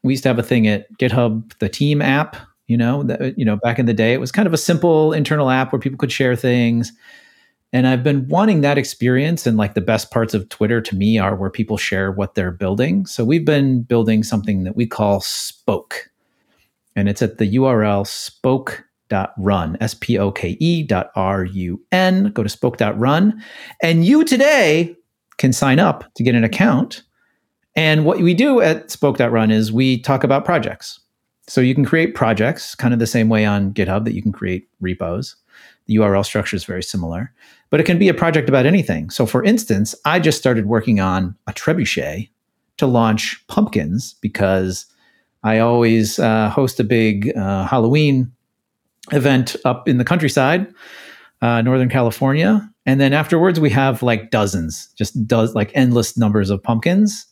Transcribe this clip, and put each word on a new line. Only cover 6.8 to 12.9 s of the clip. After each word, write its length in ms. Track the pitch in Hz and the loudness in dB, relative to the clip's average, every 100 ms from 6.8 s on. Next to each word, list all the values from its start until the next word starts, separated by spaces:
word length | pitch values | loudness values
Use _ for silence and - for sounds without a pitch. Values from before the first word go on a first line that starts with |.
| 117 _ - - _ _ _ _ _ | -2 _ -20 -20 _ _ _ _ _
And 120 | 123 127 | 0 2
I've 160 | 127 | 2
been 280 | 139 143 131 | 0 -2 0
wanting 320 | 165 220 175 | 0 2 2
that 160 | 143 139 | 2 0
experience, 680 | - - 120 127 151 170 127 | -2 -2 0 2 0 -2 0
and, 120 | 110 | 0
like, 160 | 101 | 0
the 80 | 104 | -2
best 280 | 90 113 - | -2 -2 -2
parts 240 | 120 113 | -4 -2
of 140 | 107 98 | -4 -6
Twitter 320 | - 107 117 | -4 -2 -2
to 160 | 110 98 | -2 -2
me 220 | 101 110 | 0 2
are 180 | 95 98 | 0 -2
where 140 | 98 | -6
people 260 | - 107 104 | -4 -4 -4
share 380 | - 95 95 | -4 -2 -2
what 200 | 95 95 | -4 -4
they're 180 | - 90 | -4 -6
building. 540 | 87 95 101 135 | -4 -4 -2 0